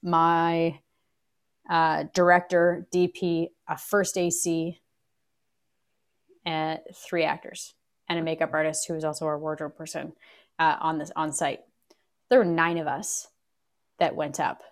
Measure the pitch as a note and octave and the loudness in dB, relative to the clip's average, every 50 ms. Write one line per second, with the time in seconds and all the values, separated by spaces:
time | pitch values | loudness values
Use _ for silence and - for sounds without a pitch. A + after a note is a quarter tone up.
0 | - F3 E3+ E3 E3 E3+ E3+ E3 E3 E3+ E3+ E3 E3 E3 D#3+ - _ _ _ _ | -2 2 2 4 4 4 4 4 2 2 2 2 0 0 -2 -4 _ _ _ _
1 | _ _ _ _ _ _ _ _ _ _ _ _ _ - F3 E3 E3 D#3+ D#3 D#3 | _ _ _ _ _ _ _ _ _ _ _ _ _ -2 2 2 4 4 2 0
2 | D3+ - _ - F3+ F3 F3 F3+ F3+ F3+ F3+ F3 E3+ F3 F3 F3 F3+ _ - F3+ | -4 -4 _ 2 6 8 8 6 6 2 2 4 4 4 2 0 -6 _ 0 2
3 | F3+ F3 F3 - - F3 E3+ E3 E3+ E3 _ _ _ - D#3+ D3 - - - G3+ | 2 2 0 -4 -2 -2 0 0 -2 -4 _ _ _ -10 -10 -10 -6 -2 0 0
4 | F#3+ F3 - F#3+ F3 F3 E3 E3+ - F3+ E3 E3 D#3+ E3+ F3 _ _ _ _ _ | 0 0 -2 -2 -2 -2 -2 -2 -2 -2 -2 -2 -2 -4 -8 _ _ _ _ _
5 | _ _ _ _ _ _ _ _ _ _ _ _ _ _ _ _ _ _ _ _ | _ _ _ _ _ _ _ _ _ _ _ _ _ _ _ _ _ _ _ _
6 | _ _ _ _ _ _ F#4+ _ _ E3+ D#3+ D#3 D#3 D#3 D#3+ D#3+ - - F#3 - | _ _ _ _ _ _ _ _ _ -6 -2 -2 -2 -2 -4 -6 -8 -16 -20 -20
7 | - - - E3+ D#3+ D3+ D3 D#3+ - - - - - - _ _ _ _ _ _ | -12 -4 -2 0 2 0 0 -2 -6 -16 -14 -14 -16 -16 _ _ _ _ _ _
8 | _ _ F3 E3+ E3 D#3+ D#3+ D#3+ E3 D#3+ D#3+ D#3 D#3 D#3 D#3 D#3 - - E3+ D#3 | _ _ -4 -4 -2 -4 -2 -2 -2 -2 0 0 0 0 -2 -4 -6 -6 -6 -4
9 | D#3 D#3 D3+ - E3 D#3 D3+ D3 D#3 D#3 D#3 D3+ D#3 D3 - _ D#3+ - - D#3+ | -4 -4 -4 -4 -4 -4 -4 -4 -4 -6 -6 -6 -8 -10 -10 _ -16 -12 -10 -10
10 | C#3 - - _ _ - - _ _ _ _ _ E3 D#3 D3 - - D#3+ D#3+ D#3 | -10 -10 -14 _ _ -20 -20 _ _ _ _ _ 2 2 2 2 -2 -2 -2 -2
11 | D3 - - - D#3 D#3 D3 - E3+ C#3+ - - - _ _ _ _ _ _ _ | -6 -8 -6 -4 -4 -4 -2 -2 -2 -4 -4 -6 -12 _ _ _ _ _ _ _
12 | _ _ _ _ _ _ B3 C4 A3 F3 E3+ D#3+ E3 E3+ E3+ E3+ D#3+ D3 C3+ C#3 | _ _ _ _ _ _ 4 4 6 4 2 2 2 2 0 -2 -4 -4 -6 -6
13 | - - - - - - _ _ _ _ _ _ _ _ _ _ _ _ _ _ | -6 -6 -8 -8 -10 -12 _ _ _ _ _ _ _ _ _ _ _ _ _ _
14 | F3+ D3+ - D3 D3+ D3 D3 - D#3 - - - - - | -2 -2 0 -4 -6 -6 -4 -4 -4 -4 -4 -6 -14 -20